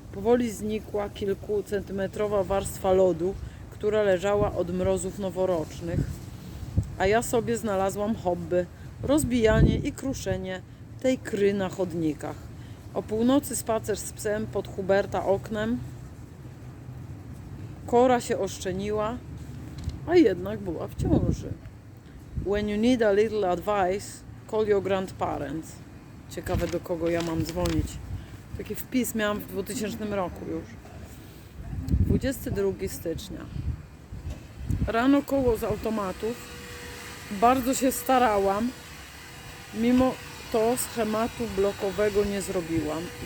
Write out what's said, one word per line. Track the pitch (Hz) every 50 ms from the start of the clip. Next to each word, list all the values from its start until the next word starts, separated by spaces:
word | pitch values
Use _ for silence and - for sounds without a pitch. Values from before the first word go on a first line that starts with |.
| - - -
powoli | 196 196 220 240 247 240 233
znikła | 202 175 202 214 214 220 214 - - 208 202 208
kilkucentymetrowa | - - 214 196 196 - - - 208 208 196 - 208 196 190 - 190 196 196 185 - - 214 208 208 202 190
warstwa | 185 196 196 190 - - - - 196 185
lodu, | 185 190 185 175 160 170 185 196 - - - - - - -
która | - - - 214 208 214 214
leżała | 202 185 175 175 202 202 202 202 196 -
od | - 175 170 180
mrozów | 180 185 190 190 190 185 190 185 -
noworocznych. | 202 190 165 180 185 185 180 165 156 151 - - 170 170 175 175 - - - - - - - - - - - - - - - - - - - -
A | - 196
ja | 208 226
sobie | 240 - - 240 214 214 233 226
znalazłam | 226 220 196 190 190 196 190 202 208 208 226
hobby, | 180 - 180 180 175 170 160 175 180 180 175 - - - - - - -
rozbijanie | - 269 311 277 247 240 247 220 214 214 226 - 254 - -
i | - 294
kruszenie | - - - 269 269 - - 196 190 185 185 185 185 185 - - - - - - - -
tej | - 262 262 254
kry | - - - 202 202 202 202
na | 202 190 180
chodnikach. | - - 185 180 160 170 165 156 143 - - - 151 - - - - - - - - - - - -
O | 254 -
północy | - 214 220 233 240 262 285 285 - 240
spacer | - - - 226 220 - - 208 180
z | - - -
psem | - - 220 208 214 220 208
pod | - 208 196 -
Huberta | - - 196 180 196 196 196 190 - 190 -
oknem. | - 190 196 - - 220 208 214 220 240 247 247 - - - - - - - - - - - - - - - - - - - - - - - - - - - - - - - - - - - - - - - - -
Kora | - 240 247 262 254 240
się | 233 - 240 -
oszczeniła, | 190 190 - - - 196 180 190 202 208 208 214 214 214 240 247 - - - - - - - - - - - - - - - - - -
a | 330
jednak | 370 311 214 190 175 180 196 214 214
była | 202 190 160 - - 202
w | -
ciąży. | - - - - - - - - - - 78 - - - - - - - - - - - - - - - - - - -
When | 180 202 208 208 208
you | 208 208
need | 220 240 254 233
a | 233 208
little | 202 202 214 226 214 214 202 180
advice, | 180 175 170 208 208 202 190 180 190 208 196 - - - - - - - - -
call | - 214 220 208
your | 208 202 185
grandparents. | 190 196 190 190 180 - - 190 175 156 147 147 139 143 160 160 - - - - - - - - - - - - -
Ciekawe, | - - 170 - 180 165 175 165
do | 165 170
kogo | - - 180 165 165 170
ja | 170 170
mam | 165 165 165 165 160
dzwonić. | 151 160 180 180 170 160 156 147 - - - - - - - - - - - - - - -
Taki | 190 - 208
wpis | - - - - 254 240 226 -
miałam | 220 214 208 208 208
w | 185 -
dwutysięcznym | 185 190 196 - 202 - 214 208 185 - 214 208 202
roku | 202 185 170 - - 170
już. | 156 160 160 165 - - - - - - - - - - - - - - - - - - - - - - - - 269 - -
Dwudziesty | - - - - - 262 269 - - -
drugi | - 196 196 196 190 185 190 190
stycznia. | - - - 170 165 - - - - - - - - - - - - - - - - - - - - - - - - - - - - - - - - - - -
Rano | 214 226 240 269 285 285
koło | 277 - 269 277 262 247 226 208
z | 220
automatów. | 208 214 190 - 226 220 220 202 185 180 - - 220 240 - - - - - - - - - - - - - - - - - - - 208 196
Bardzo | 220 240 254 269 240 247 269
się | - - 269
starałam. | 247 - - - 262 254 247 233 208 202 196 196 196 202 226 247 262 - - - - - - - - - - - - - - - - - - - - 208
Mimo | 226 240 254 254 254 262 226 - - - - - - -
to | - 233 214 233 247 254
schematu | - - - 240 226 214 214 214 226 240 - - 240 214 196
blokowego | 190 196 202 202 - 214 196 185 185 208 214 196 202 208
nie | 202 202 202
zrobiłam, | 185 190 190 185 170 156 165 165 151 151 156 160 175 180 - - -